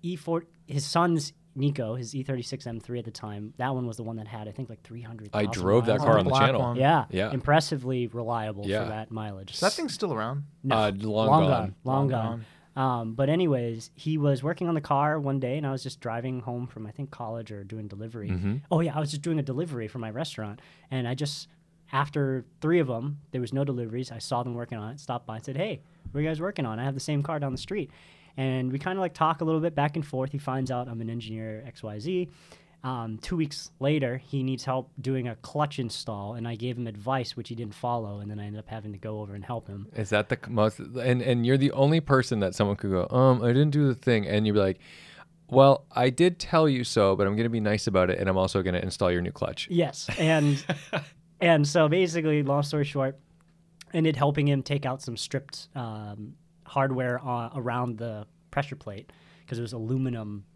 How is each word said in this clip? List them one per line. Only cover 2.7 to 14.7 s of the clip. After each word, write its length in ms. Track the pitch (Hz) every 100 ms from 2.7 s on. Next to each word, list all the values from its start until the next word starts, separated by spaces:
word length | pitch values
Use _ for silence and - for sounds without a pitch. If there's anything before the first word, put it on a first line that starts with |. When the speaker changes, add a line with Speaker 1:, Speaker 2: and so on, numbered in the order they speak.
| 113
Speaker 1:
three 180 | - 120
at 60 |
the 60 | 117
time, 440 | - 107 104 107 -
that 160 | 127
one 120 | 131 123
was 100 | 113
the 60 |
one 140 | 113 113
that 100 | 110
had, 220 | 113 107
I 20 |
think, 160 | 101 123
like, 140 | 110
three 200 | - 117
hundred 300 | 113 113 107
thousand 80 | 107
Speaker 2:
I 40 | 104
Speaker 1:
miles. 80 | 113
Speaker 2:
drove 300 | 90 113 117
that 140 | 104
Speaker 3:
Oh, 40 |
Speaker 2:
car 80 | 117
Speaker 3:
the 40 | 107
Speaker 2:
on 40 |
the 60 | 95
Speaker 3:
black 120 | 135 135
Speaker 2:
channel. 140 | 127
Speaker 3:
one. 160 | 123 120
Speaker 1:
Yeah. 280 | 139 160 110
Speaker 2:
Yeah. 200 | 92 110
Speaker 1:
Impressively 760 | 131 143 156 147 147 123 127 117
reliable 580 | 113 113 117 107 101 101
Speaker 2:
Yeah. 160 | 104
Speaker 1:
for 40 | 110
that 200 | 110 110
mileage. 420 | 110 107 95 95
Speaker 3:
Is 80 | -
that 120 | 190
thing 160 | - 302
still 240 | - 202
around? 320 | 113 113 143 143 _
Speaker 1:
No. 140 | 135 113
Speaker 2:
Uh, 140 | 107
long 360 | 98 107 104 110
Speaker 1:
Long 140 | 156
Speaker 2:
gone. 80 | 143
Speaker 1:
gone. 240 | 123 101 -
Long 120 | 127 135
Speaker 3:
Long 120 | 139
Speaker 1:
gone. 180 | 123 113
Speaker 3:
gone. 140 | 117 110 - _ 135
Speaker 1:
Um, 380 | 131 123 113
but 140 | 113 139
anyways, 640 | 165 175 131 120 113 -
he 240 | - 156 156
was 240 | 143 135
working 240 | 143 170
on 60 | 175